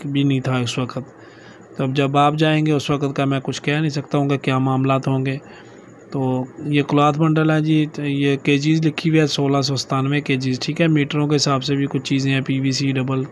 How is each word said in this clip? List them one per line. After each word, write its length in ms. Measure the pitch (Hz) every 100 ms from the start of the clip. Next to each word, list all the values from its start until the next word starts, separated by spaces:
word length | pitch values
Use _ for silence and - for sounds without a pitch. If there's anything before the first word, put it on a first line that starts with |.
| 143
भी 160 | 139
नहीं 160 | 139 135
था 180 | 127 127
उस 180 | 120 -
वक़्त। 260 | 123 131 - - - - - - - -
तो 80 |
अब 80 | 135
जब 220 | 139 139 143
आप 200 | 147 151
जाएंगे 360 | 156 156 156
उस 180 | 147 -
वक़्त 240 | 143 139 139
का 100 | 139
मैं 140 | 135
कुछ 180 | 135 131
कह 200 | - 147
नहीं 100 | 156
सकता 280 | 143 135 147
हूँ 100 | 143
कि 80 | 139
क्या 200 | 139 131
मामलात 480 | 135 131 135 135 135
होंगे। 280 | 135 135 135 - - - - - - -
तो 100 | 139 131 127 127 - 151
ये 160 | 147
क्लॉथ 280 | 139 143 147
बंडल 360 | 147 160 156 156
है 100 | 156
जी, 240 | 151 156 151
तो 160 | 151
ये 340 | 147 139 139 139
केजीज 460 | 143 143 151 160
लिखी 240 | 156 147 165
हुई 100 | 156
है, 80 | 147
सोलह 340 | - 139 139
सौ 140 | 131 131
सतानवे 440 | - 135 139 147
केजीज, 380 | 143 135 131 127
ठीक 200 | - 151
है। 80 | 165
मीटरों 400 | 151 143 151 147
के 60 |
हिसाब 260 | 147 143 135
से 160 | 135 139
भी 100 | 139
कुछ 220 | 139 131
चीज़ें 220 | 139 135
हैं, 100 | 135
पीवीसी 480 | 131 135 135 131 139
double 320 | 135 131 131 135